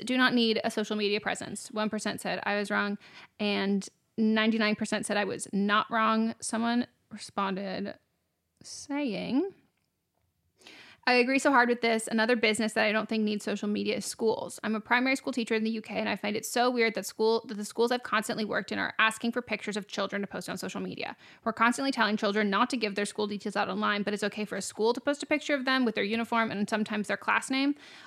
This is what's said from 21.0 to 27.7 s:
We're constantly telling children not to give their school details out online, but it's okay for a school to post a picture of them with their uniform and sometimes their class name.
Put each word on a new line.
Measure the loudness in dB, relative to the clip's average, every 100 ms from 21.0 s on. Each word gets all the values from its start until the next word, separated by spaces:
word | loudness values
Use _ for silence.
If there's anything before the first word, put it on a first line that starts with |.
| -10 -10 -18 -10
We're | -4
constantly | 2 2 4 0
telling | 2 2 2
children | 0 2 2
not | 2 2
to | 0
give | -2 -2
their | -4
school | -2 -4
details | -4 -4 -2
out | -2
online, | 0 0 0
but | -2
it's | -2
okay | -2 -4 -6
for | -6
a |
school | -8 0 0
to | 2
post | 0 -2
a | 0
picture | -2 0 -2
of | 2
them | 2
with | 2 0
their | 0
uniform | -2 0 0 0
and | 0 -2
sometimes | -2 -2 -2 -2
their | -2
class | 2 2 2
name. | 0 0